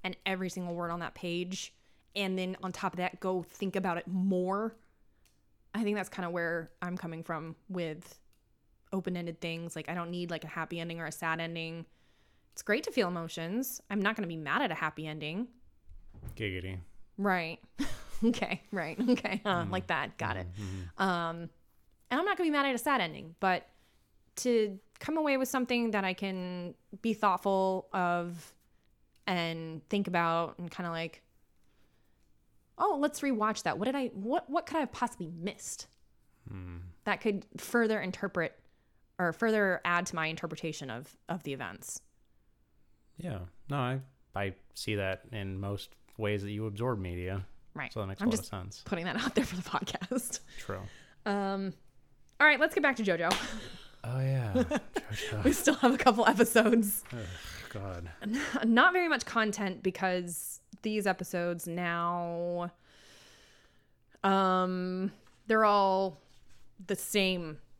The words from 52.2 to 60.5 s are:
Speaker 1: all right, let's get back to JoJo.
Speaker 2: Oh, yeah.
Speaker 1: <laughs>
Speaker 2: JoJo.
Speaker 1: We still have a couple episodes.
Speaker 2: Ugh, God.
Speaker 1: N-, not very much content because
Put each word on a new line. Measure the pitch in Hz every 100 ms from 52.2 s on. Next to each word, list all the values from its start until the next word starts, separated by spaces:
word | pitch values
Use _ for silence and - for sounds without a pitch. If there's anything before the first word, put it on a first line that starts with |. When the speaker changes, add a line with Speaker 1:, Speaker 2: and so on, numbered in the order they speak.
| - -
Speaker 1:
all | 302
right, | 269
let's | 311 -
get |
back | 285 233
to |
JoJo. | 202 170 170 - - 226 - - - -
Speaker 2:
Oh, | 120 131
yeah. | 135 135 113
Speaker 1:
<laughs> | 101 247 285 - - -
Speaker 2:
JoJo. | 104 427 -
Speaker 1:
We | -
still | - 349 277
have | 247
a | 262
couple | 269 220 226
episodes. | 208 240 233 220 233 202 - -
Speaker 2:
Ugh, | 120 92 87 - - -
God. | 104 98 87 87 -
Speaker 1:
N-, | 208 247 294 254 226
not | 233 359
very | 359 339
much | 269 -
content | 233 214 208 196 185
because | 190 - 185 180 175 170 -